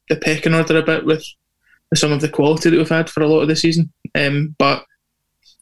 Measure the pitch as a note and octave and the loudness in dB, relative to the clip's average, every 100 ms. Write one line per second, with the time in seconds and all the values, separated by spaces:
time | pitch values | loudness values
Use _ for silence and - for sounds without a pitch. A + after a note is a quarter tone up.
0 | - D#3 D#3 D3+ D3+ E3 D#3+ D#3+ D#3+ D#3+ | -6 -4 -2 -2 0 0 2 0 0 0
1 | D#3 D#3 - - _ _ _ _ - D#3 | 0 -2 -6 -20 _ _ _ _ -4 -2
2 | D3+ D3 D3 - D3 D#3 E3+ D#3 D#3+ D#3+ | 0 0 -2 0 2 2 2 2 2 -2
3 | D#3+ D3+ D3+ D#3 D3+ D#3 E3 E3 D#3+ _ | -2 -2 2 2 2 0 0 0 -2 _
4 | - D3 C#3 C#3+ D3+ - C#3 - - _ | -8 -4 -2 -2 -4 0 0 -2 -6 _
5 | _ _ _ _ _ _ | _ _ _ _ _ _